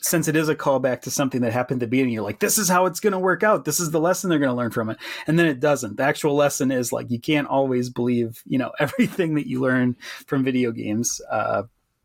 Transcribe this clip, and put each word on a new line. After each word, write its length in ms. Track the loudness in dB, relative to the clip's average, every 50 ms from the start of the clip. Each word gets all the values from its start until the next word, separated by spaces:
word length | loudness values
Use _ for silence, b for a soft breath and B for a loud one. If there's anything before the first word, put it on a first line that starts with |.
since 260 | -4 0 0 0 0
it 80 | 2 0
is 140 | 2 2 2
a 60 | -2
callback 460 | 0 2 2 2 2 2 0 0 -2
to 100 | -4 -6
something 300 | -2 -2 -2 0 0 0
that 100 | 0 0
happened 320 | 0 0 -2 -2 -2 -2 -2
at 20 |
the 40 | 0
beginning, 240 | 2 2 2 2 0
you're 100 | -2 -4
like, 160 | -6 -4 -2
"This 180 | -2 0 0
is 100 | 0 2 2
how 160 | 4 4 4
it's 120 | 2 0 0
gonna 180 | -2 0 0 2
work 240 | 2 0 2 2 2
out. 220 | 2 2 2 0
This 140 | -2 -2 -2
is 100 | -2 0
the 80 | 0 2
lesson 300 | 2 2 0 0 0 0
they're 100 | 2 2
gonna 160 | 2 0 0
learn 160 | 0 -2 -2
from 180 | -2 -2 -4 -4
it." 80 | -6 B B B B B B
And 100 | 2 2
then 80 | 4 4
it 140 | 2 2 2
doesn't. 380 | 2 2 2 2 -2 -8 -4
The 60 | 0 0
actual 320 | 0 0 2 0 2 4
lesson 360 | 4 4 2 2 0 0 0
is, 200 | 0 0 -2 -2
like, 200 | -4 -6 -4 -4
you 80 | -6 -4
can't 280 | 0 0 0 0 0
always 420 | 0 0 0 2 2 0 -2 -2 -4
believe, 520 | -4 -2 0 0 0 0 0 -2 -6 -12 -8
you 100 | -4 -2
know, 140 | -2 -2 -2 -2
<laughs> 40 | -2
everything 560 | -2 -2 2 0 0 0 2 -2 -2 0 0
that 100 | -2 -2
you 140 | -4 -4 -2
learn 360 | 0 2 2 2 2 2 0 B B B B B B
from 180 | -4 -2 0 0
video 280 | 0 2 2 0 0
games, 500 | -2 -4 -4 -2 -2 -2 -2 -2 -4 -6 -6 -4
uh, 340 | -2 -2 0 0 -2 -2 -4 -6 _ _ _ _ _ _ _